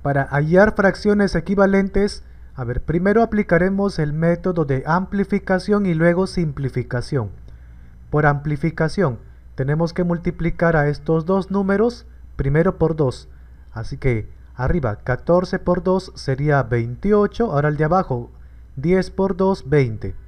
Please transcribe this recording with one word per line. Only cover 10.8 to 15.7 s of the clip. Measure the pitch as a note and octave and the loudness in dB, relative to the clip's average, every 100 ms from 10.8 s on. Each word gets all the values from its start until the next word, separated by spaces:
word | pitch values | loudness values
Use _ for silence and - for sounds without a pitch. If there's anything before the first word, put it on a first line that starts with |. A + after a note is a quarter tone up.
| D3 | 2
estos | C#3+ - D#3+ D#3+ | -2 0 0 2
dos | F#3+ F3+ | 0 0
números, | G3 G3 G3 A#3 A#3 - - - - | -2 0 2 2 -2 -18 -20 -18 -6
primero | C3+ D3 F3 F3+ | 0 2 2 2
por | D#3+ D#3+ | 0 2
dos. | C3+ - - - - - - | 0 -2 -16 -20 -20 -20 -14
Así | A2 A2+ C3+ | -10 -10 -2
que | C#3 A2+ G2+ - - - | -2 -2 -6 -16 -18 -6
arriba, | B2+ F3 C3 G#2 | -2 0 -2 -4
catorce | - B2+ - F3 F3+ F#3 | -4 -4 2 2 2 -4
por | - | 0